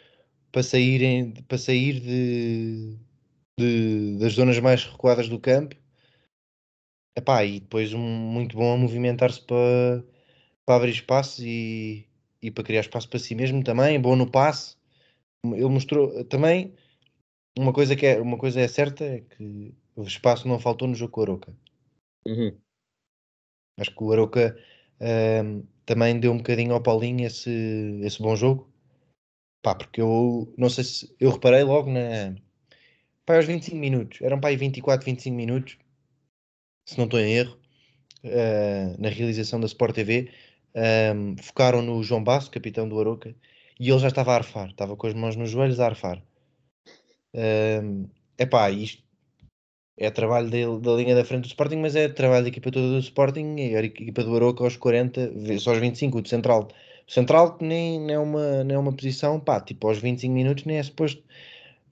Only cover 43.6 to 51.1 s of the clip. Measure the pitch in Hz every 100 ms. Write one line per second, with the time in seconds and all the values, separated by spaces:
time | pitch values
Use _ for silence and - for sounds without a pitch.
43.6 | _ _ 127 131 135 135 127 120 117 110
44.6 | 95 - 101 101 113 110 113 110 117 117
45.6 | 135 123 117 107 95 87 - _ _ _
46.6 | _ _ _ _ _ _ _ 117 110 107
47.6 | 110 110 107 98 95 _ _ - 127 123
48.6 | 104 101 110 - _ _ _ _ - _
49.6 | _ _ _ - 107 110 110 120 117 120
50.6 | 117 110 120 117 123